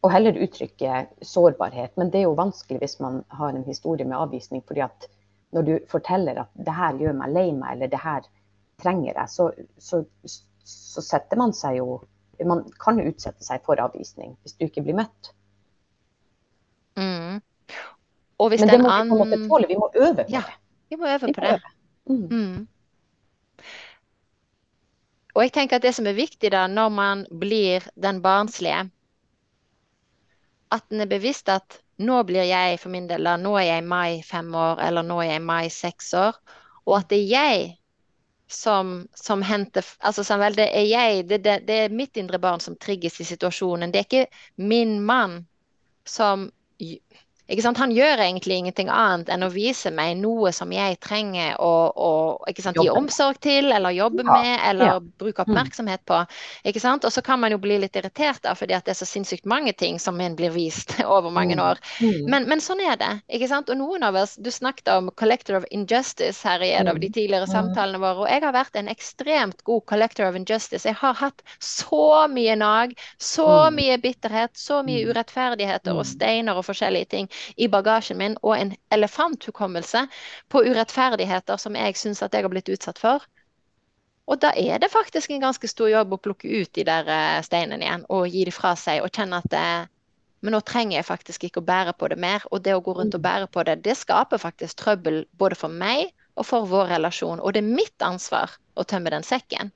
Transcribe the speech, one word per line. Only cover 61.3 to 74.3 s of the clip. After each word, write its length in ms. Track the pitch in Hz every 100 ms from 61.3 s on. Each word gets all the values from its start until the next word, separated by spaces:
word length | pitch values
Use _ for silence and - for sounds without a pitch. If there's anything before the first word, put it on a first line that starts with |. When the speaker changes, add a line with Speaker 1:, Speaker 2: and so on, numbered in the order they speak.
Speaker 2:
mange 240 | 175 180
Speaker 1:
Mm. 80 | 165 180
Speaker 2:
år. 100 | 180 - -
Speaker 1:
Mm. 240 | 233 180 147
Speaker 2:
Men, 140 | 277 233
men 140 | 311 -
sånn 160 | 381
er 160 | 370 240
det, 140 | - 208 _
ikke 160 | 233 254
sant? 180 | 277 285
Og 80 | 269
noen 240 | 277 370
av 160 | 233 190
oss, 160 | 202
du 160 | - 226
snakket 400 | - 254 269 - 190
om 160 | 185
collector 400 | - 220 - - 196
of 80 | -
injustice 720 | 202 190 233 262 - 180 196
her 240 | 214 180 185
i 60 |
en 140 | 165 185
av 80 | 165
de 80 | 190
Speaker 1:
Mm. 80 |
Speaker 2:
tidligere 320 | 220 208 196 190
Speaker 1:
Mm. 60 |
Speaker 2:
samtalene 480 | 190 185 185 196 190
våre, 240 | 190 185 208
og 20 |
jeg 140 | 277
har 100 | 302 247
vært 160 | 269
en 140 | 214 208
ekstremt 720 | 226 - - 285 302 214 -
god 240 | - 233 -
collector 400 | 208 226 - 196
of 80 |
injustice. 480 | 180 185 220 - -
Jeg 160 | 220 214
har 160 | 277
hatt 320 | 240 277 - - -
så 640 | - - - 302 302 302 302
mye 320 | 262 226 220
nag, 400 | 214 214 247 247 - -
så 500 | - - 311 302 311
Speaker 1:
Mm. 60 | 302
Speaker 2:
mye 200 | 277 254
bitterhet, 560 | 247 247 226